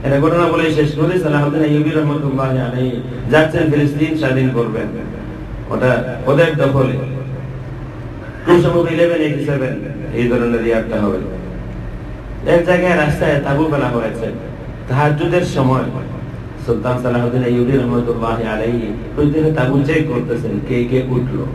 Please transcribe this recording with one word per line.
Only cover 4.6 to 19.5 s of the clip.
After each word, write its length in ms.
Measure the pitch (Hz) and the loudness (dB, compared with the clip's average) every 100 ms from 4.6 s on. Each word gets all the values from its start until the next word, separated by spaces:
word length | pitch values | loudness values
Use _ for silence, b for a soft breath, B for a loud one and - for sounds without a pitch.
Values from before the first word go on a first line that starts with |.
| 113 107 104 110 - - - - - - - | -2 -2 -6 -6 -8 -8 -10 -10 -10 -10 -6
ওটা 520 | 107 127 117 127 - 127 | 0 2 2 -2 -4 0
ওদের 320 | 147 165 151 | 4 4 4
দখলে। 400 | 135 135 127 - - - - - - - - - - - - - - - - | 2 2 2 0 -4 -6 -8 -8 -10 -10 -10 -10 -12 -12 -12 -12 -12 -8 4
কুসুম 480 | 175 175 170 170 | 6 6 2 2
ইলেভেন 280 | 165 170 170 | 4 4 4
এইটি 240 | 156 139 147 | 0 0 -2
সেভেন 340 | 139 131 - - - - | -2 -2 -4 -8 -8 -6
এই 140 | 117 120 | -2 2
ধরনের 400 | 120 120 117 113 | 2 2 0 2
ইয়ারটা 340 | 113 110 107 | 0 0 -2
হবে। 160 | 101 92 - - - - - - - - - - - - - | 0 -2 -4 -8 -8 -8 -8 -8 -8 -10 -10 -12 -10 -8 2
এক 140 | 170 170 | 4 4
জায়গায় 320 | 180 180 165 | 2 4 2
রাস্তায় 440 | 151 - 170 143 | 2 2 2 0
তাঁবু 280 | 139 143 156 | 0 0 2
ফেলা 160 | 147 127 | 0 0
হয়েছে, 440 | 117 110 104 113 - - - - - - | -2 -2 -4 -6 -6 -10 -12 -12 -12 -4
তাহাজ্জুদের 560 | 127 147 147 170 175 175 | 2 2 2 2 2 0
সময় 380 | 160 127 131 - - - - - - - - - | 0 2 2 0 -6 -8 -10 -10 -10 -12 -10 -2
সুলতান 360 | 113 123 127 | -2 0 -2
সালাহুদ্দিন 400 | 123 120 120 123 | 0 0 0 0
আইয়ুবী 340 | 120 120 120 135 | 2 2 4 2
রহমতুল্লাহি 680 | 120 120 120 113 113 113 | 2 0 0 0 0 -2
আলাইহি 500 | 110 107 113 120 107 104 - - | -2 -2 0 -2 -2 -6 -8 0
ওই 80 | 147 | 2
দিকে 260 | 151 156 | 4 2